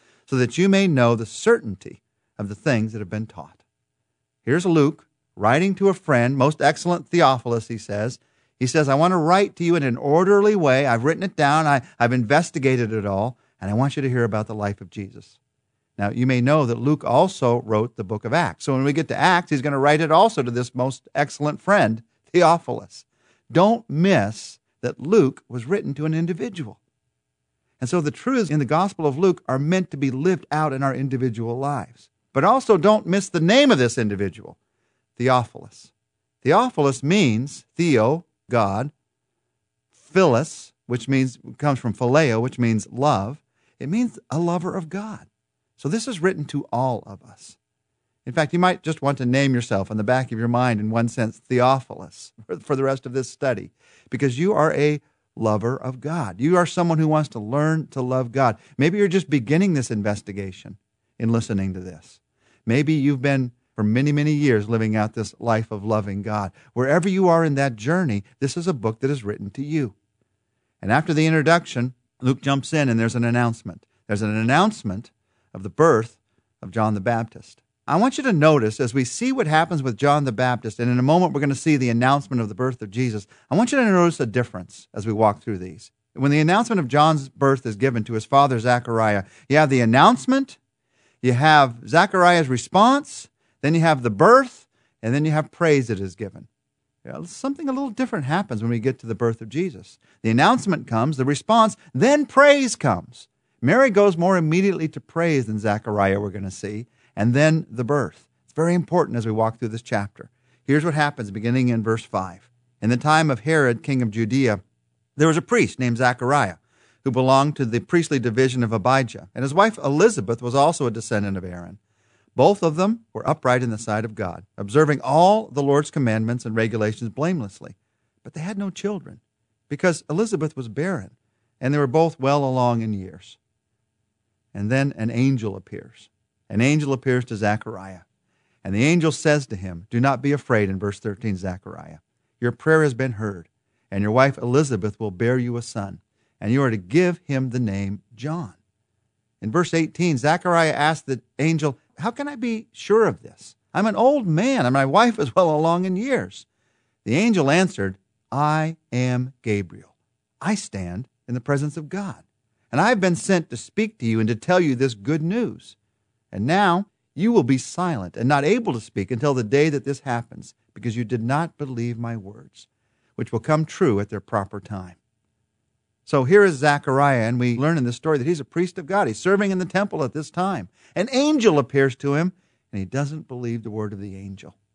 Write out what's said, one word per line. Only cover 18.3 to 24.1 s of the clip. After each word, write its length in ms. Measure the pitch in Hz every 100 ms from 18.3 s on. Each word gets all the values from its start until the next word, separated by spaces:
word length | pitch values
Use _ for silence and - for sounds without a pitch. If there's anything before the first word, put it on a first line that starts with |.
Acts. 320 | 151 147 -
So 100 | -
when 100 | 131
we 80 | 139
get 160 | 147 156
to 100 | 127
Acts, 320 | 165 175 175
he's 120 | 143
gonna 180 | 143 139
write 200 | 143 151
it 120 | 160
also 320 | 160 220 214
to 60 | 123
this 260 | 120 123 127
most 320 | 131 - _
excellent 480 | 143 147 - 147 143
friend, 440 | - 202 113 113 - _ _
Theophilus. 720 | 175 165 170 - 113 98 - - _ _ _ -
Don't 380 | 120 196 233 -
miss 680 | 143 190